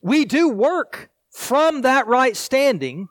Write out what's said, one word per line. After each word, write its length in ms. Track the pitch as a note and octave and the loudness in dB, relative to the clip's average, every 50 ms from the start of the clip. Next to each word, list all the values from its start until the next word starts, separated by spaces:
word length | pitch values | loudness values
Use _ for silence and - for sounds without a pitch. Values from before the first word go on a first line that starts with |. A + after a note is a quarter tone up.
we 240 | - F3 B3+ D#4 D4 | -2 0 0 0 0
do 240 | G3 - D4 E4+ D#4+ | 2 2 2 2 2
work 640 | A#3 G3 A3+ D4 F4+ F4 C#4 - - - - _ _ _ _ _ | 2 2 0 0 0 -2 -4 -6 -10 -18 -18 _ _ _ _ _
from 540 | _ - - - A#3+ C#4+ D#4 D#4+ D#4 C#4+ B3 | _ -14 -6 -2 0 2 2 2 0 0 0
that 240 | B3+ C4 C#4 B3 | 2 2 2 2
right 300 | G#3+ A#3+ B3 C4 C4 G#3+ | 2 2 2 2 0 0
standing 720 | - - - - C4 C#4 C#4 B3 E3 C3+ C3 B2 D#3 G3 F3+ | -4 -6 -2 0 2 2 2 0 0 -4 -8 -8 -10 -14 -14